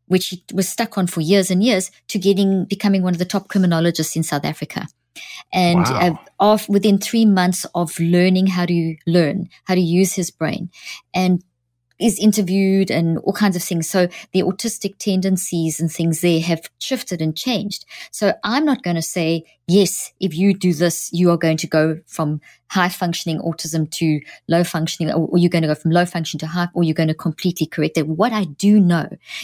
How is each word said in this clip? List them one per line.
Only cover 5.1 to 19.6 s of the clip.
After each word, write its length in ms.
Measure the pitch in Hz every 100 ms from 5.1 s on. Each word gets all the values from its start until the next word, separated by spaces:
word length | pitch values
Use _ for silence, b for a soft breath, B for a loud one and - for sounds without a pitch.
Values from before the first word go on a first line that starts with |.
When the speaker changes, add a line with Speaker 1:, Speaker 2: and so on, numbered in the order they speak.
| B B B -
Speaker 1:
And, 260 | 185 175 175
Speaker 2:
Wow. 200 | 147 127
Speaker 1:
uh, 160 | 180 156 - -
of, 280 | 208 214 -
within 300 | 202 208 196
three 280 | - 233 220
months 400 | 190 180 180 -
of 240 | 170 165 -
learning 480 | 170 175 185 185 190
how 200 | 180 175
to 300 | 170 165 156 -
learn, 420 | 175 151 180 170 b
how 100 | -
to 60 | 185
use 320 | 170 175 190
his 180 | - 170
brain, 400 | - 156 - 175 B B B _
and 300 | 180 185 175 - _ _ _ _ -
is 160 | 226 185
interviewed 720 | 214 208 180 196 190 196 190
and 260 | 139 165 165
all 140 | -
kinds 240 | 202 208 175
of 60 |
things. 260 | - 170 160
So 160 | 190 180 B B
the 120 | 185
autistic 540 | 180 185 233 - 196 -
tendencies 840 | 208 185 190 185 - 170 160 156
and 100 | 165
things 300 | - 165 160
there 200 | 175 165
have 300 | 165 165 - -
shifted 420 | - 254 - 170
and 160 | 156 160
changed. 480 | 254 220 208 - B B B
So 220 | - 202 -
I'm 200 | 202 254
not 200 | 302 262
gonna 180 | 180 170
say, 400 | 160 180 165 165 b b